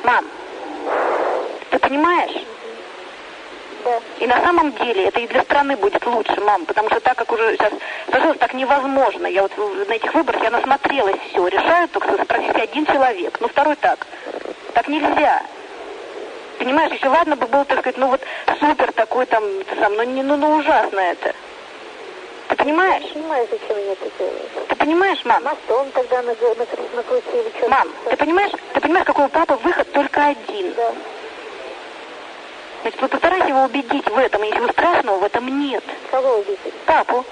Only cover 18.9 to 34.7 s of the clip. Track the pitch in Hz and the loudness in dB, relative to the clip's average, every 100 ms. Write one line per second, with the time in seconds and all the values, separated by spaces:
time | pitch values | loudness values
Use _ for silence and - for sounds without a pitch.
18.9 | - 220 247 254 226 208 196 190 - 214 | 2 0 2 2 2 2 -4 -6 0 2
19.9 | 208 240 262 269 285 302 311 285 247 226 | 2 0 0 0 2 4 4 4 4 2
20.9 | 196 180 - - - - - - - - | 0 0 0 -4 -6 -12 -18 -18 -18 -16
21.9 | - - - - - - - 294 311 381 | -16 -16 -16 -16 -16 -4 0 2 4 4
22.9 | - 294 302 320 285 226 220 - 208 196 | 2 -2 -8 -2 -2 0 -4 -4 -4 -2
23.9 | 190 214 - - - - - - - 277 | -4 -6 -4 -4 -4 -8 -10 -6 0 2
24.9 | 339 392 294 247 220 247 302 - 233 277 | 4 4 2 2 2 2 -6 0 0 2
25.9 | 269 240 247 240 226 233 220 233 - 240 | -2 0 0 0 0 2 2 -2 -6 -6
26.9 | 240 - 254 240 240 226 - 240 262 233 | -6 -2 -2 0 -2 -2 -2 2 2 0
27.9 | - 240 247 294 359 403 - - - 294 | -4 -4 0 2 2 2 -4 -4 -2 2
28.9 | 359 - 294 277 320 330 277 349 320 - | 2 4 2 2 2 2 2 2 0 2
29.9 | 285 277 - 294 285 - 415 359 - 233 | 0 0 2 2 0 -6 -6 -4 -2 -2
30.9 | - - - - - - - - - - | -2 -12 -14 -14 -14 -14 -14 -14 -14 -14
31.9 | - - - - - - - - - - | -16 -14 -16 -16 -16 -16 -16 -16 -8 -4
32.9 | - 262 277 330 370 - 269 269 262 247 | -2 0 2 2 4 4 4 2 0 -2
33.9 | 285 - 220 480 415 427 403 466 | -2 2 2 2 2 0 0 0